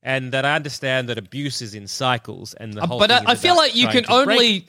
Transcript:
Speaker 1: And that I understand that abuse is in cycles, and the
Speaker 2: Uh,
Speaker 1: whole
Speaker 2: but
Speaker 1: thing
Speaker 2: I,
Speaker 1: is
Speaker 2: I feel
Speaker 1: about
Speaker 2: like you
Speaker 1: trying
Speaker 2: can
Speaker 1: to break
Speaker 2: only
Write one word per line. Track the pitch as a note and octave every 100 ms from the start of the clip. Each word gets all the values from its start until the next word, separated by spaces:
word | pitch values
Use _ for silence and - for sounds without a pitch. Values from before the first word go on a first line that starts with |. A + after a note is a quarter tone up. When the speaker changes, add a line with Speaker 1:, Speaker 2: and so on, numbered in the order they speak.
| B2+
Speaker 1:
And | C3+ B2+
that | C3+
I | C#3 D3+
understand | C#3+ B2 C3+ C3 A#2+
that | A2+
abuse | F#2+ C3+ C#3+ B2
is | A#2 G#2
in | G2+
cycles, | - C3 B2 - F2+ G#2
and | - A2+
the | G#2
Speaker 2:
Uh, | E3+
Speaker 1:
whole | B2
Speaker 2:
but | B3+
Speaker 1:
thing | A#3+ A3
Speaker 2:
I, |
Speaker 1:
is | A#3+
Speaker 2:
I |
feel | F4
Speaker 1:
about | F4
Speaker 2:
like | D4+ A3+
you | A#3+
Speaker 1:
trying |
Speaker 2:
can | A#3
Speaker 1:
to | G#3+ A#3+ C#4
break | A#3+
Speaker 2:
only | A#3+ G3